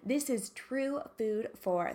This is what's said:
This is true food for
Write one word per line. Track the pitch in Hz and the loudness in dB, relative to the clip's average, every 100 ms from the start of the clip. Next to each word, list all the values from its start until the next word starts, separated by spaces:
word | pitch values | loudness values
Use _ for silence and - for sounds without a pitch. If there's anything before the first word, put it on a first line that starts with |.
This | 202 277 285 | 0 0 2
is | 233 196 | 0 -2
true | - - 262 269 285 - - | -10 -4 -2 0 -2 -6 -2
food | 220 208 220 | 0 0 -2
for | - - 180 175 | -4 0 2 2